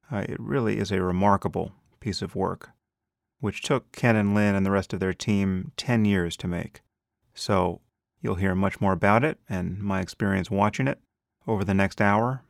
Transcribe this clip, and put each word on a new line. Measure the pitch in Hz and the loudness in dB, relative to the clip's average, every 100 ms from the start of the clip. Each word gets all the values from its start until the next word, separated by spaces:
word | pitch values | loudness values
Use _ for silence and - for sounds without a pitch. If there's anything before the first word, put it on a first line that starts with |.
| _ | _
Uh, | 110 - | -6 -6
it | - | -6
really | 117 139 113 104 | -4 -2 0 -2
is | 101 | -2
a | 98 | 0
remarkable | 92 90 101 98 - 92 95 - _ _ | 0 2 4 4 2 -4 -6 -10 _ _
piece | 110 95 | -8 -6
of | - - | -8 -4
work, | 92 90 - _ _ _ _ _ _ _ | -4 -6 -14 _ _ _ _ _ _ _
which | 104 - | -6 -6
took | - 135 - | -2 -2 -4
Ken | - 123 110 | -2 2 4
and | 101 | 4
Lynn | 104 104 | 2 2
and | 98 95 | 2 2
the | |
rest | 98 95 | 0 0
of | 95 | -4
their | 95 | -4
team | 90 - 101 98 92 - - | -4 -2 0 0 -2 -6 -10
ten | - 117 | -2 2
years | 107 98 85 - | 4 2 0 -4
to | 90 | -6
make. | 87 - - _ _ _ _ _ | -6 -8 -14 _ _ _ _ _
So | - - 98 90 87 _ _ _ _ | -14 -2 2 2 -2 _ _ _ _
you'll | - | -6
hear | 92 95 | -2 0
much | 92 98 - | 2 0 0
more | 98 | 0
about | 90 101 110 | 2 4 4
it | 147 - _ | 2 -4 _
and | 95 90 95 | -6 -4 -6
my | 101 95 | -4 -4
experience | 90 - 104 95 87 | -4 -4 0 0 0
watching | 98 104 - 135 | 0 0 0 -4
it | - _ _ _ _ - | -4 _ _ _ _ -4
over | 107 | -2
the | 98 | 2
next | 98 98 - | 2 2 2
hour | 101 104 120 135 _ | 2 4 0 -4 _